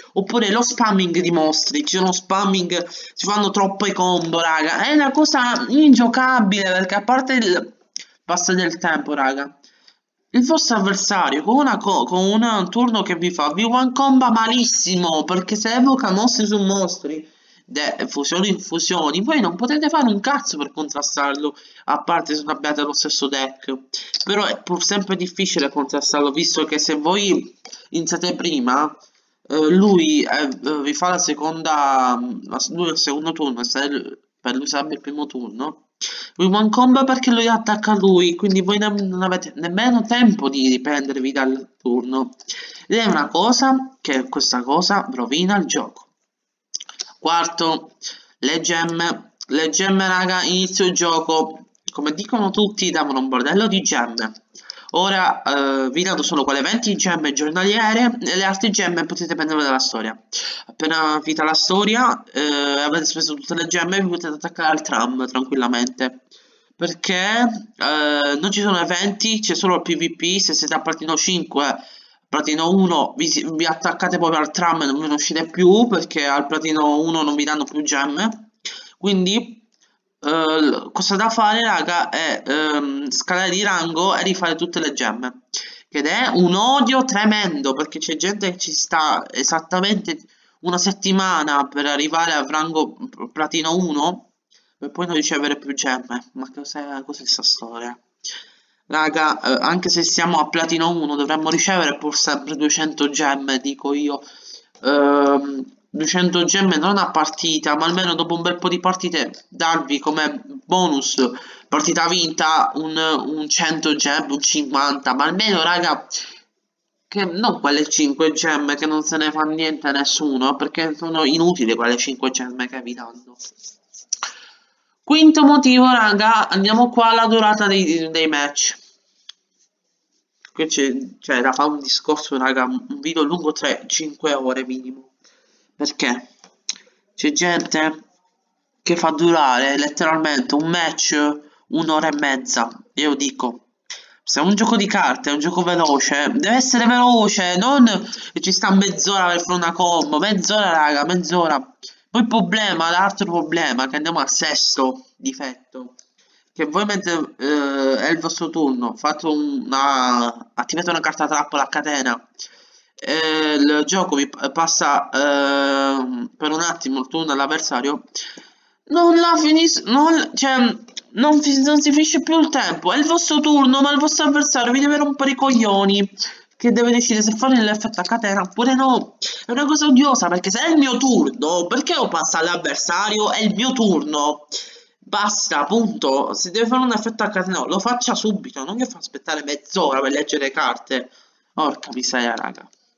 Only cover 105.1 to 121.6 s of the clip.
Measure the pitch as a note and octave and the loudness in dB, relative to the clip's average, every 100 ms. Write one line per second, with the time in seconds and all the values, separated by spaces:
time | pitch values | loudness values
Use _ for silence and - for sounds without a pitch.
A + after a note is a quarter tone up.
105.1 | C#3+ C#3 C#3 C#3+ C#3 C3 - _ - D#3 | 4 4 2 0 -8 -10 -16 _ -6 -2
106.1 | F3+ F3+ F3 E3+ G3 F#3+ D#3 F3 G3+ F3+ | 0 2 2 0 2 2 2 2 2 0
107.1 | D#3+ D3+ - E3 D#3 D#3+ D3+ D#3+ F3+ F3+ | 0 -2 -2 -4 -2 0 0 0 0 0
108.1 | E3 E3+ E3+ E3+ F3 F3+ F3 F#3 F#3 F3 | -2 -2 -2 -2 -2 -2 0 0 -2 -2
109.1 | E3 A#2+ - - - E3 E3 C3+ C#3+ D3+ | -2 -4 -8 -16 -4 0 0 -2 -4 -2
110.1 | D#3 D3+ C#3+ - C#3 - F#3 F3 C#3 - | -2 -2 -4 -12 -18 -2 2 2 0 -2
111.1 | - C3 - - - - D3+ D3+ D#3+ G#3+ | 0 -2 -4 -16 -20 -4 -2 0 0 0
112.1 | F#3 E3 D#3+ D#3+ D#3 - - D#3 D#3+ D#3+ | 0 -2 0 2 2 2 -2 -6 -2 0
113.1 | D3 A#2 D#3 D3+ - E3 D#3+ D#3 C#3+ C#3+ | -2 -2 -6 -2 -2 0 0 -2 0 0
114.1 | D3+ D3 C#3 - D3+ C#3 C#3 C#3+ C#3 C3+ | -2 -2 -2 -2 -2 -2 0 0 -2 -2
115.1 | B2+ D3+ F3+ G#3+ F#3 E3 F3 F3 D3+ - | 0 0 0 0 0 2 0 0 -2 -6
116.1 | - - - _ _ _ _ _ _ - | -12 -12 -18 _ _ _ _ _ _ -8
117.1 | G3+ F#3 F3 A#3 F3+ C#3+ D3 D3+ - D3 | -4 -4 0 -2 0 0 0 0 0 0
118.1 | C#3 D#3+ D3+ E3 D3+ C#3+ C#3+ D#3+ D#3 D3+ | 2 0 0 0 0 -2 -2 -2 -2 -2
119.1 | D#3+ D3+ D#3 D#3 D#3 D#3 D3+ D3 C#3 C#3 | -2 0 0 -2 -2 -4 -2 -2 -2 0
120.1 | - D3+ C3 C3 C#3 C#3+ - E3 D3+ E3 | 0 0 0 0 0 -4 -2 -4 -4 -4
121.1 | D#3+ D3 E3 E3+ E3+ | 0 2 4 2 2